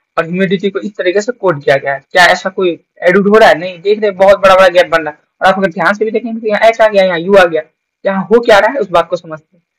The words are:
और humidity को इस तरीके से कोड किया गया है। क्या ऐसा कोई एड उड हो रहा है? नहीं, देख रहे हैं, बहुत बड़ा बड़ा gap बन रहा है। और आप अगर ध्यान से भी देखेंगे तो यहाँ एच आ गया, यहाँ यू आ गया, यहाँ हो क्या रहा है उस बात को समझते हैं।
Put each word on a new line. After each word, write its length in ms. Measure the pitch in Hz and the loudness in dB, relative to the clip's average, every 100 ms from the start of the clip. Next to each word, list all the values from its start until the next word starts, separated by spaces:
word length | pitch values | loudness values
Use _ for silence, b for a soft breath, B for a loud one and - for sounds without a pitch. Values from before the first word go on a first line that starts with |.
| _ - | _ -6
और 80 | |
humidity 460 | 165 180 190 190 202 | -6 -4 -2 -2 -4
को 100 | 196 | -6
इस 160 | 208 - | -10 -6
तरीके 240 | 180 190 | -2 -2
से 140 | 208 | -4
कोड 300 | 240 185 147 | -4 -4 -2
किया 120 | 143 139 | -2 -2
गया 180 | 139 | -2
है। 80 | 139 | -8
क्या 240 | _ 185 175 | _ 0 2
ऐसा 240 | 185 190 | 0 -4
कोई 300 | 190 185 160 _ - | -4 -4 -4 _ -4
एड 140 | 175 185 | 0 2
उड 120 | 202 | 2
हो 100 | 214 | 4
रहा 100 | 208 | 4
है? 100 | 151 | 2
नहीं, 220 | 180 175 | -4 -8
देख 180 | 190 214 | -4 -2
रहे 80 | 208 | -2
हैं, 100 | 185 | 0
बहुत 220 | 196 196 | 2 4
बड़ा 160 | 196 | 4
बड़ा 160 | 185 190 | 4 4
gap 180 | 175 160 | 2 0
बन 100 | 165 | 0
रहा 120 | 151 | -4
है। 80 | - _ - | -12 _ -4
और 80 | 180 | -2
आप 100 | 196 | 0
अगर 120 | 190 | -2
ध्यान 240 | 175 170 | -2 -2
से 100 | 208 | -2
भी 60 | 220 | -4
देखेंगे 300 | 214 233 226 | -4 -6 -8
तो 60 | 220 | -4
यहाँ 140 | 208 | 0
एच 200 | 220 226 | 0 2
आ 80 | 220 | 0
गया, 160 | 202 | 2
यहाँ 140 | 190 170 | 0 -2
यू 160 | 175 | 2
आ 100 | 196 | 2
गया, 180 | 175 156 151 _ _ _ | 4 0 -6 _ _ _
यहाँ 200 | 196 190 | -6 -6
हो 160 | 165 233 | 0 0
क्या 180 | 240 202 | 4 2
रहा 120 | 214 | 2
है 80 | - | -2
उस 120 | 208 | -2
बात 180 | 170 170 | -2 -2
को 80 | 175 | -6
समझते 320 | 170 156 _ | -8 -18 _
हैं। 140 | _ _ | _ _